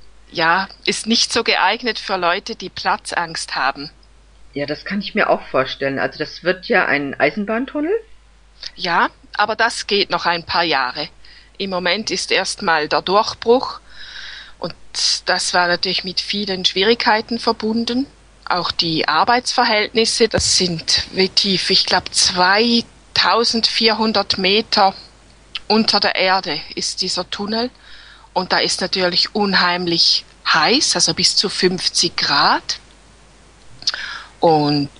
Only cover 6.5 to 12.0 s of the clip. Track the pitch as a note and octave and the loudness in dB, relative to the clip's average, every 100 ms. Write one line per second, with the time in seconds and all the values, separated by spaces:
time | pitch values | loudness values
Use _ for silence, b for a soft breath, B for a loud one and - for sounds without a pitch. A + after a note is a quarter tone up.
6.5 | F#3 - G#3 - C#3+ C#3+ - D3 G#3+ G3+ | -4 0 0 2 0 -2 0 0 0 -4
7.5 | A3+ C4+ D4+ D4+ A4+ - - - - - | -4 -4 -4 -2 -2 -6 -20 -20 -20 -20
8.5 | B B - F3+ F3 A#3+ - - - G#3+ | B B -6 0 2 2 -2 -8 -2 0
9.5 | G#3+ A3+ - - G3+ F#3 F3 F3+ E3+ E3 | 2 0 0 0 0 2 0 0 -2 -2
10.5 | F3+ E3+ C#3 B2+ B2+ D#3 - B B B | 0 2 2 0 -4 -8 -12 B B B
11.5 | - G3 F3+ F3+ G3 | -10 -6 -2 0 0